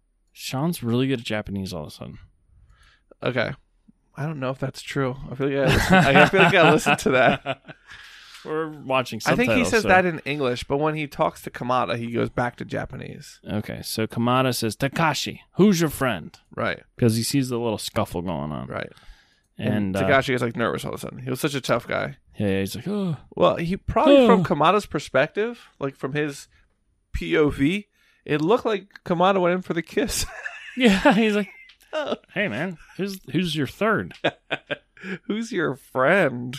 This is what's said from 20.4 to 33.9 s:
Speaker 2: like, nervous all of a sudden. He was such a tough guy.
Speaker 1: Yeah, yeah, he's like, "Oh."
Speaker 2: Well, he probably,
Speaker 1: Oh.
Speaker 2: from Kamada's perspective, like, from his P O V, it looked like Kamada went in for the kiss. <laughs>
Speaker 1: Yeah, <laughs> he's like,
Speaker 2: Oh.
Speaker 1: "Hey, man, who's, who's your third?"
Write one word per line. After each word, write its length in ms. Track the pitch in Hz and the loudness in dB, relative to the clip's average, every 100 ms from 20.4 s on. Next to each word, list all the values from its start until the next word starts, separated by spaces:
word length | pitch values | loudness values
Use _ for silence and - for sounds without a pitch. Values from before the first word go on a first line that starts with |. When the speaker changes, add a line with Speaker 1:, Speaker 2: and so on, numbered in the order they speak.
Speaker 2:
like, 160 | 120 117 | -2 -2
nervous 300 | 110 71 - | -2 -2 -6
all 60 | |
of 40 | - | -10
a 20 | |
sudden. 160 | - 127 | -12 -10
He 100 | 127 | -8
was 100 | 127 | -4
such 160 | 156 | -4
a 60 | 135 | -4
tough 260 | - 117 - | -2 -2 -2
guy. 300 | 98 107 - _ - | -6 -6 -10 _ -4
Speaker 1:
Yeah, 100 | 101 | -2
yeah, 120 | 95 | 0
he's 140 | 98 | -4
like, 140 | 98 180 | -8 -8
"Oh." 300 | 208 185 147 - - | -4 -4 -6 -8 0
Speaker 2:
Well, 200 | 175 - | 2 2
he 200 | 170 190 | -4 -6
probably, 400 | - 226 285 285 | -4 2 6 8
Speaker 1:
Oh. 100 | 233 | 8
Speaker 2:
from 160 | 190 | 6
Kamada's 440 | 156 151 156 202 - | 4 2 4 2 0
perspective, 840 | 151 - 131 156 202 233 233 - - | -8 0 0 0 -2 -6 -8 -18 -8
like, 160 | 139 - | -8 -6
from 180 | 131 | -6
his 340 | 143 151 135 - _ _ _ _ _ _ | -4 -4 -6 -16 _ _ _ _ _ _
P 240 | - 170 165 | -8 0 2
O 140 | 147 | 2
V, 380 | - 139 202 - _ _ _ | 2 0 0 -6 _ _ _
it 160 | - 147 | -4 0
looked 240 | 160 247 | 2 2
like 240 | 233 196 196 - | 0 -4 -6 -10
Kamada 340 | - 170 185 196 | -4 2 2 4
went 160 | 175 185 | 2 0
in 60 | |
for 120 | - | -2
the 80 | 170 | -6
kiss. 420 | - 202 233 - - | -4 -2 -2 -2 -6
<laughs> 460 | - - - - 240 | -8 -14 -16 -12 2
Speaker 1:
Yeah, 340 | 247 190 294 | 4 6 4
<laughs> 0 | |
he's 240 | 202 220 208 | 4 4 0
like, 140 | 196 - - _ _ | -2 -10 -20 _ _
Speaker 2:
Oh. 220 | 311 277 - _ | -8 -6 -8 _
Speaker 1:
"Hey, 160 | 170 190 | -4 -4
man, 300 | 110 185 165 - - | -4 -6 -8 -14 -8
who's, 240 | 101 98 - | -8 -8 -4
who's 220 | 170 180 | -2 -2
your 120 | 151 127 | -2 -4
third?" 480 | - 214 | -2 0